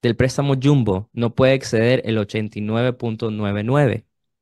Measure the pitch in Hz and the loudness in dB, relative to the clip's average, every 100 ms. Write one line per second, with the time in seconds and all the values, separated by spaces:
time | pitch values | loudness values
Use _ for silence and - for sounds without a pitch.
0 | 123 113 127 - 143 135 135 143 107 95 | -2 0 0 0 -2 0 2 2 2 -2
1 | 107 113 117 - 131 135 - 113 117 127 | -4 -4 -2 2 2 2 0 0 2 2
2 | - 110 101 113 107 101 104 113 127 120 | 0 -2 -2 -4 -6 -8 -4 -2 -2 -2
3 | 117 110 113 107 104 104 110 139 139 101 | -6 -4 -6 -4 -4 -2 0 2 2 0
4 | _ _ _ _ | _ _ _ _